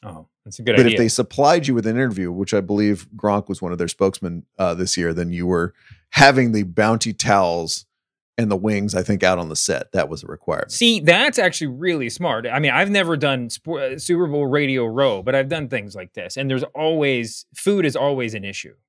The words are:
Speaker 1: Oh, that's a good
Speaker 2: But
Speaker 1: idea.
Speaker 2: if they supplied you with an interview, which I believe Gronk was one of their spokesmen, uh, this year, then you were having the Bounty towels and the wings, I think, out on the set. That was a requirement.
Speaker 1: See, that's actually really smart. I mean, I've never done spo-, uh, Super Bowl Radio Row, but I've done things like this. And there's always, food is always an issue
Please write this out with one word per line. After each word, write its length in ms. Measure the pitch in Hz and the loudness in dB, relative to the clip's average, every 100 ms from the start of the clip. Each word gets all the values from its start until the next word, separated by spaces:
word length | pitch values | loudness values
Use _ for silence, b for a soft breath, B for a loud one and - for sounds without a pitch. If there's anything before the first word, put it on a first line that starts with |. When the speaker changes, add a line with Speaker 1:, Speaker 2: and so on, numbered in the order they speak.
Speaker 1:
Oh, 240 | 110 82 78 _ | -16 -18 -20 _
that's 140 | - - | -20 -8
a 40 | |
good 140 | 117 107 | 2 6
Speaker 2:
But 80 | 120 | 6
Speaker 1:
idea. 60 | |
Speaker 2:
if 60 | 110 | 6
they 100 | 113 | 2
supplied 580 | - 117 - 143 175 135 | 0 -4 2 4 4 2
you 80 | |
with 120 | 120 107 | 0 0
an 100 | 113 | 0
interview, 340 | 131 98 90 | 0 -2 -4
which 220 | 87 98 | -4 0
I 80 | 104 | 0
believe 460 | 92 104 104 98 - 107 | 0 0 2 0 -4 -4
Gronk 320 | 104 101 - | 0 0 -2
was 140 | 95 | -8
one 100 | 90 | -6
of 60 | 87 | -6
their 100 | 82 | -6
spokesmen, 560 | - 98 - 92 85 - - | 0 0 0 -8 -8 -12 -4
uh, 160 | 92 | -2
this 220 | 87 90 - | -2 -2 -2
year, 160 | 85 | -2
then 180 | 82 87 | -2 -4
you 140 | 87 87 | -4 -2
were 260 | 90 87 b b b b | 0 -2 b b b b
having 420 | - 139 131 120 | 6 6 8 2
the 100 | 110 | 2
Bounty 500 | 95 87 107 113 113 | 0 0 2 2 -2
towels 760 | 104 - 101 90 85 80 - - _ _ _ _ - | -4 2 4 4 0 -4 -8 -12 _ _ _ _ -4
and 120 | 110 | -2
the 60 | 98 | 0
wings, 380 | 104 104 101 | 0 0 0
I 80 | 90 | -2
think, 200 | 90 101 | 0 2
out 140 | 92 92 | 4 2
on 100 | 82 | -2
the 80 | 78 | -4
set. 340 | - 73 - | -2 -2 -2
That 160 | 95 71 | -2 -2
was 140 | 73 | -6
a 40 | - | -12
requirement. 440 | - - 80 - | -12 -6 -6 -6
Speaker 1:
See, 280 | - 233 220 | 0 2 4
that's 380 | 151 175 277 - | 4 4 4 2
actually 280 | 185 - 151 | 0 0 -6
really 400 | 127 180 165 120 | -4 -2 -2 -4
smart. 380 | - 170 113 117 | -4 -4 -4 -4
I 140 | 127 | 0
mean, 100 | 147 | 2
I've 200 | 131 196 | 2 2
never 260 | 202 170 160 | 2 0 0
done 320 | 143 131 120 | 0 -2 -4
spo-, 460 | - - 160 135 | -10 -8 -4 -4
uh, 40 | 131 | -6
Super 280 | - 170 175 | -2 0 0
Bowl 200 | 147 139 | 0 0
Radio 400 | 143 143 131 117 | 0 0 0 -2
Row, 360 | 117 139 101 | 2 0 0
but 120 | 95 | 0
I've 140 | 135 135 | 0 0
done 200 | 160 139 | -4 -4
things 260 | 123 101 98 | -6 -8 -14
like 160 | 92 | -14
this. 220 | - 90 131 | -14 -12 -8
And 120 | 139 | -4
there's 140 | 131 139 | -2 -4
always, 720 | 143 156 160 143 127 113 - - | -2 -2 2 0 0 -4 -10 -18
food 300 | - - 202 | -4 0 2
is 120 | 160 117 | 0 0
always 380 | 139 139 120 | 0 0 -4
an 100 | 107 | -6
issue 300 | 98 101 73 _ | -10 -12 -14 _